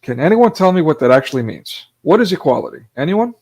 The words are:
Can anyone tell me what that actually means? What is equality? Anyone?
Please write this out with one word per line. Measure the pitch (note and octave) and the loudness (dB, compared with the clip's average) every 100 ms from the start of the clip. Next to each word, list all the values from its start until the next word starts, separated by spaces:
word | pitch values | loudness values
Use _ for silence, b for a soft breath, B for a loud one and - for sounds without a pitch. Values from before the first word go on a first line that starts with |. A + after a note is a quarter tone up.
Can | - A#2+ | -8 -4
anyone | D3+ A3 A#3 | 0 2 2
tell | - F#3 | 2 0
me | F#3 | 2
what | D#3+ D3+ | 0 0
that | B2 | 4
actually | C3 C3 C3 | 4 2 -6
means? | A2+ E2 - - - _ | -6 -10 -16 -18 -20 _
What | - G3+ | 0 2
is | A3+ | 2
equality? | F3+ D3+ A#2+ - A#2+ A#2 - | -2 0 -2 -2 -14 -20 -8
Anyone? | D3 G3+ A#3+ A#3 | -4 -2 -4 -6